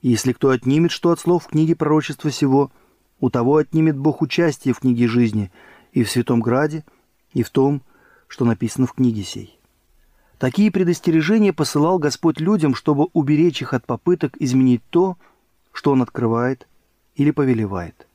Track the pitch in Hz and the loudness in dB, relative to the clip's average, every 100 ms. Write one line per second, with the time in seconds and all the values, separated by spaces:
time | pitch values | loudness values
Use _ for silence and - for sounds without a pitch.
0 | 131 117 131 123 139 127 123 143 170 - | 0 0 0 0 0 0 0 0 0 0
1 | 170 170 - 175 - 156 160 165 151 156 | -2 0 0 -2 0 0 0 0 0 0
2 | - 151 151 - 143 135 139 _ _ _ | -2 -6 -6 -2 0 2 0 _ _ _
3 | _ _ 131 123 120 151 151 156 160 143 | _ _ -2 0 2 2 2 0 0 0
4 | 147 139 147 - 170 143 - 120 131 120 | -2 -2 -4 0 -2 -2 -4 -2 0 2
5 | 120 117 117 107 98 _ - - _ - | 2 2 0 0 -6 _ -20 -20 _ -4
6 | 113 - 117 120 113 123 151 156 - _ | -2 -2 0 0 0 0 -2 -4 -14 _
7 | _ _ _ - 113 - 135 143 _ _ | _ _ _ -6 -4 0 0 0 _ _
8 | _ _ _ - 120 113 120 - 127 - | _ _ _ -4 -2 0 -4 -2 -4 0
9 | 127 110 95 - 98 _ _ _ _ _ | -2 -2 -8 -12 -16 _ _ _ _ _
10 | _ _ _ _ 127 127 214 185 180 170 | _ _ _ _ -4 2 0 2 0 0
11 | - 160 156 220 208 - 151 147 151 185 | 2 0 2 2 2 0 -2 0 0 0
12 | 151 - 170 156 160 208 151 127 - 147 | -2 -2 -2 -2 0 0 0 -2 -2 0
13 | 156 - 139 147 170 151 131 127 _ 117 | 0 0 0 2 2 0 -6 -6 _ -6
14 | - 175 156 - 143 127 131 120 - 170 | -2 0 -2 -4 -2 2 2 2 0 0
15 | 190 180 _ _ _ _ _ - - 135 | 0 -2 _ _ _ _ _ -6 0 0
16 | 123 - 117 113 120 131 - _ _ _ | 0 -2 -2 0 -2 -4 -12 _ _ _
17 | _ - 143 151 139 120 107 95 85 - | _ -2 -2 0 0 0 -2 -6 -10 -16
18 | - | -20